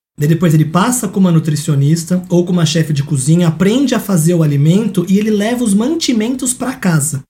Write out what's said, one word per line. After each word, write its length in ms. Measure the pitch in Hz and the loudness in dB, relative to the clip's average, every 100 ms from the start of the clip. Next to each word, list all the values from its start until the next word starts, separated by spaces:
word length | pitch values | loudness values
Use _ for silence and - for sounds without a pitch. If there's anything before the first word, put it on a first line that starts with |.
| _ - | _ -4
daí 100 | 147 | 0
depois 240 | 160 175 | 2 2
ele 120 | 156 | 2
passa 420 | 151 175 226 247 190 | 2 0 0 -2 -4
com 140 | 202 | 0
uma 100 | 185 | 2
nutricionista 880 | 160 160 147 - 139 143 165 - 180 180 | 2 0 -2 -2 0 2 0 0 -4 0
ou 160 | 175 | 0
com 80 | 175 | 0
uma 140 | 180 165 | 0 0
chefe 260 | 170 151 | 0 -2
de 120 | 143 | -2
cozinha, 420 | - 143 131 170 170 | -2 -2 2 2 2
aprende 480 | 160 190 240 285 | 0 0 2 0
a 60 | 226 | -2
fazer 340 | - 185 156 | -2 0 2
o 80 | 175 | 2
alimento 640 | 151 143 151 190 226 - 170 | 2 2 2 2 2 -2 0
e 80 | 196 | 0
ele 140 | 214 | 2
leva 320 | 214 208 240 | 0 0 -2
os 100 | 233 | 0
mantimentos 800 | 196 240 339 - 233 214 262 254 | 0 0 -2 -2 -2 -2 -4 -6
pra 200 | - 247 | -6 -6
casa. 500 | 262 196 160 147 135 | -4 -2 0 -2 -6